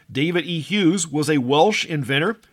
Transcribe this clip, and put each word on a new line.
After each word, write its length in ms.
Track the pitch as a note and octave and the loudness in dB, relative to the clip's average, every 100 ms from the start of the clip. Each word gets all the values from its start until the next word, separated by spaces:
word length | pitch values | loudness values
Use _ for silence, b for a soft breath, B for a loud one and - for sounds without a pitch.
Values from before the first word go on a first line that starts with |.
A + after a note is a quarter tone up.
| - | -10
David 360 | G#2+ D#3+ F3 E3+ | -4 -2 -2 -2
E. 140 | E3 | -6
Hughes 460 | C#3 G#3 E3+ F#3+ E3 | -4 0 2 2 -2
was 220 | C#3+ D3 | -2 0
a 80 | D3+ | 0
Welsh 480 | B2 C#3+ G3 G#3+ | 2 4 4 2
inventor 540 | - D#3 A#2+ C3+ F3 A3+ b | -4 -4 -2 -2 -2 -4 b